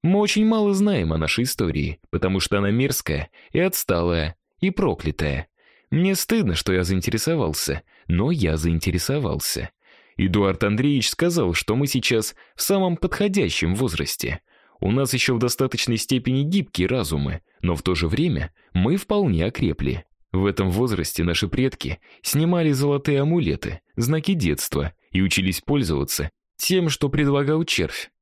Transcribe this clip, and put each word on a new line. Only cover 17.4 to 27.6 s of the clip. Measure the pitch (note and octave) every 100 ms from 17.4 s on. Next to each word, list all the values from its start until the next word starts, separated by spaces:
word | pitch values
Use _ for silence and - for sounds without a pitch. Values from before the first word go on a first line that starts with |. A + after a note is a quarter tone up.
| _ _
но | F2 E2
в |
то | - E2+
же | E2
время | F2 E3+ F2 D#2 _ _
мы | F2+ G2+ F#3+
вполне | - G#3 F#3 E2+ F2
окрепли. | - F#2+ D2 C2+ B1 - _ _
В | F#2 G2
этом | F#2+ F#2+
возрасте | F2+ B2 G2+ D#2+ -
наши | E2+ E2 G2
предки | - C3 - C2 - _ -
снимали | - C#3 E3 F3 D#3+
золотые | C3+ C#3+ C#3+ C#3+ C#3+
амулеты, | C#3+ F3 G2+ C#2+ - - _ -
знаки | A#2+ D#3 D#3
детства, | F#3 F#2 C#2+ - D2 D2 - _
и | F#2
учились | F#2+ - F#2+ E2+
пользоваться | - C#3+ G2 D2 C#2 - D2 _ _ _
тем, | - F#3 E3+
что | C#3 C#3+
предлагал | C#3 C#3+ C#3 C#3+ D#3